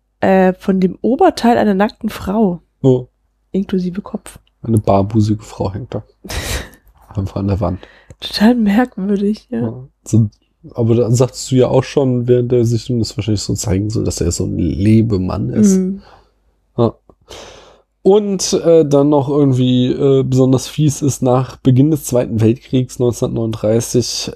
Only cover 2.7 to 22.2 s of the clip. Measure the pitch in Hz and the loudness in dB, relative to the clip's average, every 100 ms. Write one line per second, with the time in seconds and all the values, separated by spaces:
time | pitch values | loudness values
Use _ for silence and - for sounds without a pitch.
2.7 | _ 135 127 123 _ _ _ _ 190 196 | _ 2 2 -2 _ _ _ _ -6 -4
3.7 | 185 180 180 - 214 - - _ _ 117 | -4 -4 -8 -12 -14 -14 -20 _ _ -2
4.7 | 113 - 98 101 110 107 107 - - 104 | 0 2 0 0 0 0 -2 -8 -10 -8
5.7 | 95 120 107 - _ - - - - - | -8 -10 -12 -12 _ -12 -10 -8 -8 -10
6.7 | - _ _ - 101 98 - 98 98 90 | -20 _ _ -12 -8 -6 -4 -4 -2 -2
7.7 | 95 - _ - - - - 214 247 208 | -6 -12 _ -20 -16 -10 2 2 4 2
8.7 | 202 247 - 190 202 202 214 - 233 233 | 2 0 -4 -4 -2 -2 -4 -8 -6 -6
9.7 | 127 135 _ - 113 107 - _ _ - | -8 -16 _ 0 2 2 -4 _ _ -12
10.7 | - 113 117 117 120 127 - - 127 123 | -2 0 2 2 0 0 -4 -2 0 2
11.7 | 131 - - 135 123 120 123 120 123 117 | 0 0 0 0 0 2 0 2 0 2
12.7 | 117 - 120 110 - 107 104 - 101 110 | -2 -2 -4 -4 -4 -4 -4 -4 -6 -2
13.7 | 95 107 110 95 - 82 87 92 98 87 | -2 -2 -4 -4 -2 -4 -2 -4 -2 -2
14.7 | 69 101 113 117 95 92 87 123 - 208 | 0 4 4 4 0 -2 -4 -2 2 2
15.7 | 190 185 196 - - _ _ _ _ _ | 2 0 -6 -14 -20 _ _ _ _ _
16.7 | - 113 - _ _ - - - - - | -2 -2 -2 _ _ -20 -20 -20 -20 -20
17.7 | _ _ _ 190 208 202 190 - 190 165 | _ _ _ 2 2 2 -4 -4 -2 4
18.7 | 165 147 143 143 147 135 147 139 127 127 | 4 4 2 4 2 2 2 2 2 2
19.7 | 127 127 - 139 135 131 127 131 131 - | 2 2 2 2 2 2 2 4 2 -2
20.7 | - 151 - 143 - 127 127 123 - 135 | -2 0 0 -2 -2 0 0 -2 -2 2
21.7 | 127 147 147 - 120 | 4 4 0 -2 -2